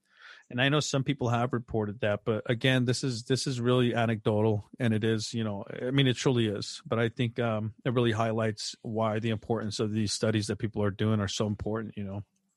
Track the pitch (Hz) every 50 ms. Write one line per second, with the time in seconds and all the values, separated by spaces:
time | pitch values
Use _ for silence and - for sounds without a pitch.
0 | _ _ _ _ - - - - - _ 127 120 131 139 143 151 139 - - 139
1 | 127 - 139 - 127 117 120 117 117 120 - 117 117 - - 113 107 104 101 120
2 | - 104 104 104 - - 110 104 - - 123 113 - 135 131 127 123 120 127 -
3 | - 135 123 110 120 - 135 120 - 147 131 120 117 123 127 127 123 120 113 117
4 | 117 113 113 107 - 117 107 107 107 110 107 101 - - - - 127 117 110 107
5 | 110 113 113 110 107 - - 117 113 110 101 98 - - - - 120 127 135 139
6 | 139 131 123 - - 147 127 120 113 107 101 107 - - - - - - 117 110
7 | 120 113 - - 127 113 110 - 120 117 110 107 107 107 - - - 139 117 127
8 | 120 117 107 107 117 113 110 113 110 110 104 - - - - - - 127 110 110
9 | 113 110 104 110 107 117 110 104 - - 117 110 110 107 101 - 117 107 104 110
10 | 110 98 - - - 110 110 107 104 - 101 - - 107 - 107 104 101 95 -
11 | 107 107 110 107 101 95 - - 113 104 104 - - 104 107 113 110 104 - 104
12 | 101 95 98 - - - _ _ _ _ _